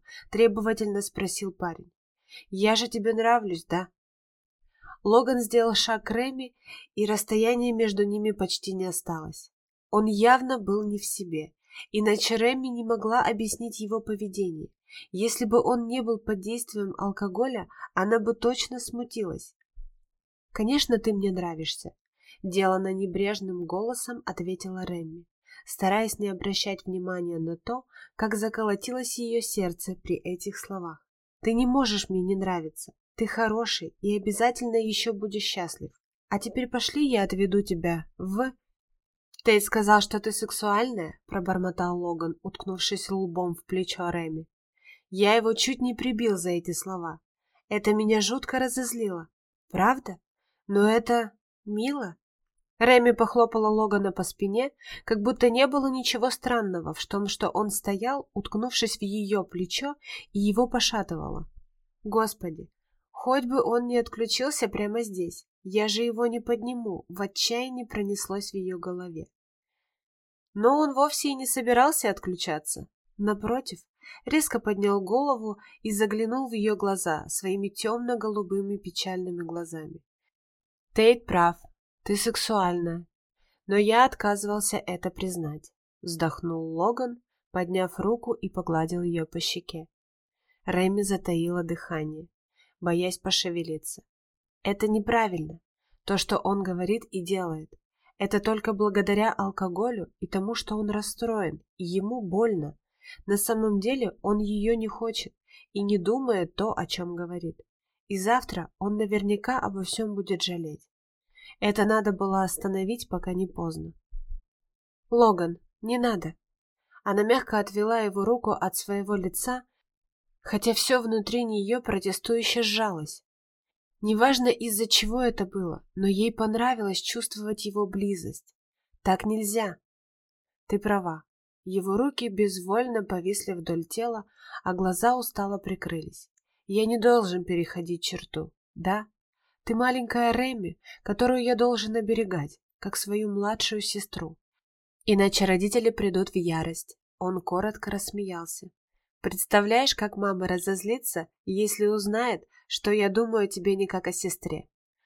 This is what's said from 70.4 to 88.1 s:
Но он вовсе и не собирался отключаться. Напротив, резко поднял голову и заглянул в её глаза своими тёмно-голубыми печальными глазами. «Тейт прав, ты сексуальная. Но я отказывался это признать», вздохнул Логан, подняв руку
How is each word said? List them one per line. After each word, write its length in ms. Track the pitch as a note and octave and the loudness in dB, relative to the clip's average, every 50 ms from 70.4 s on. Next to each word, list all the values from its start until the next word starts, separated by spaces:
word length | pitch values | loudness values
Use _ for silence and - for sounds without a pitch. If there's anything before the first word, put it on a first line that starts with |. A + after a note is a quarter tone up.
| _ _ - | _ _ -4
Но 260 | G3+ G#3+ A#3+ C#4 D4 | 4 4 6 6 6
он 140 | D#4 D4 C4+ | 4 2 4
вовсе 360 | B3+ C#4 D4 D4 - - D4 | 4 2 2 2 0 -2 -2
и 60 | C#4 | -4
не 100 | C4 C4+ | -4 -4
собирался 640 | B3 - C4 A#3+ A#3 B3 A#3+ B3+ D4 D#4+ - - A3 | -4 -2 -2 2 4 6 6 6 6 4 2 0 -2
отключаться. 800 | F#3+ - - F#3 F3+ F3 - - D#3 D3+ - - - - - - _ _ _ _ _ - | -2 -2 -4 -6 -6 -6 -4 -4 -4 -6 -4 -8 -10 -10 -10 -16 _ _ _ _ _ -4
Напротив, 600 | G3+ G#3 G#3 G3+ G#3 G#3+ A#3 C4 C4 - F#3+ E3+ - _ _ _ - - - - - | -2 0 0 0 0 -2 -2 -2 -2 -6 -14 -16 -18 _ _ _ -20 -20 -20 -12 -6
резко 340 | - C4+ D#4 D4 - - A#3 | 2 2 2 2 2 -2 -2
поднял 400 | - G#3+ G#3 F#3+ G3+ G3+ G3+ G3+ | 0 0 0 2 2 2 2 2
голову 560 | F#3+ F3+ G#3+ B3+ C#4 C#4+ C4+ A#3 A3 A3 G3+ - - - - _ - | 0 2 2 2 2 2 0 0 -2 -6 -8 -8 -12 -20 -18 _ -6
и 80 | A3 | -4
заглянул 580 | G#3 G3+ G#3+ G#3 G#3 G#3+ A3+ A3 A#3 C4 C4+ A#3+ | 0 2 2 2 2 0 0 0 0 -2 -2 -2
в 40 | A3+ | -2
её 220 | A3 G3+ G#3+ G#3 | 0 2 2 2
глаза 520 | F#3 G#3 G3+ G3 F#3 - F#3 D#3+ D3+ - - | 2 0 0 0 0 0 -2 -2 -2 -4 -6
своими 420 | - - - F#3+ F#3+ G3 G3 G3+ | -6 -4 -2 -2 -2 -2 -2 -4
тёмно-голубыми 1080 | G3+ - - A3 A3 A#3+ A#3+ A#3+ B3 A3+ G#3 A3 G#3 G#3 G3+ F3 F#3+ G3 G3 G3 G3+ G3 | -6 -4 -4 -2 -2 -2 -2 -2 -2 -2 -2 -2 -2 -2 -2 -2 -2 -2 -2 -2 -4 -6
печальными 640 | - F3+ E3+ - - F#3+ F#3 F3+ F#3 F3+ F3 F3 E3+ | -8 -8 -8 -6 -6 -4 -4 -4 -4 -4 -6 -6 -8
глазами. 580 | E3 E3 E3+ E3+ D#3+ E3 D#3+ D#3 D3+ E3 - _ _ _ _ _ _ _ _ _ _ _ _ _ _ _ _ _ _ - | -8 -8 -8 -8 -8 -10 -12 -12 -12 -16 -18 _ _ _ _ _ _ _ _ _ _ _ _ _ _ _ _ _ _ 2
«Тейт 320 | - A3 A3+ B3 A#3 A#3 | 6 8 8 8 8 4
прав, 320 | - - F3+ E3+ E3+ E3+ - - - _ _ _ _ _ _ - | 0 4 6 6 6 4 0 -8 -20 _ _ _ _ _ _ -4
ты 120 | - G3+ | -2 -2
сексуальная. 920 | G3+ - A#3 A#3 - - - A3 G#3 F#3+ F3+ F3 F3 E3+ E3+ E3 E3+ F3 _ _ _ _ _ _ _ _ _ _ _ _ - | 0 0 0 0 0 0 0 2 2 2 2 2 0 0 -2 -2 -4 -8 _ _ _ _ _ _ _ _ _ _ _ _ 2
Но 100 | G3 G3+ | 4 4
я 280 | G#3 G#3 A3 A#3 B3+ | 6 6 8 8 6
отказывался 720 | C4 - - - G#3 G#3 G3+ G#3 G3+ G#3 G#3+ G#3 - - - | 6 4 0 0 0 0 0 0 -2 -2 -2 -2 -2 -2 -2
это 340 | - - F3+ F3 - F#3 | -4 -4 -6 -4 -4 -6
признать», 600 | F3+ - G3 F#3 F3+ F3 E3 D3 D3 D3+ - - _ _ _ _ _ _ | -4 -4 -6 -6 -4 -4 -6 -6 -6 -8 -12 -18 _ _ _ _ _ _
вздохнул 760 | - F3 E3+ E3 E3 D#3+ D#3 - - E3+ E3 E3 D#3+ D#3+ D#3+ | -10 -8 -4 0 0 -2 -2 -2 -6 -4 -4 -4 -4 -4 -2
Логан, 460 | E3 F3 G#3+ A#3+ B3 B3+ B3 A#3+ A#3+ _ _ _ _ _ _ | 0 2 2 2 0 -2 -4 -6 -8 _ _ _ _ _ _
подняв 480 | - F#3 F3+ E3+ F3+ F#3+ F#3 F3+ - - | -4 -4 -2 0 0 0 0 0 -2 -2
руку 340 | - G3 | 0 0